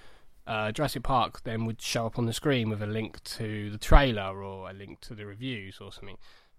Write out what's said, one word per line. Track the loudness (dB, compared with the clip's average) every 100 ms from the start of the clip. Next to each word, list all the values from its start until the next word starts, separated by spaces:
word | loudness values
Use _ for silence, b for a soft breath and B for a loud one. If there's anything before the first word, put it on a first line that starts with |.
| B B B -18 -6
Uh, | -2 0
Jurassic | 0 -2 0
Park | 2 4 4 0
then | -6 -2 -2
would | -4
show | -2 -2 0
up | 0
on |
the | -2
screen | 0 2 2 2
with | -2
a | -2
link | -4 -4 -8
to | -12 -8 -6 -6 -6
the | -6
trailer | 8 10 10 4 -2 -6
or | -8 -10 -12
a |
link | -12 -14 -14
to | -14
the | -12 -12
reviews | -10 -8 -6 -8 -14
or | -16
something. | -14 -14 -14 b b b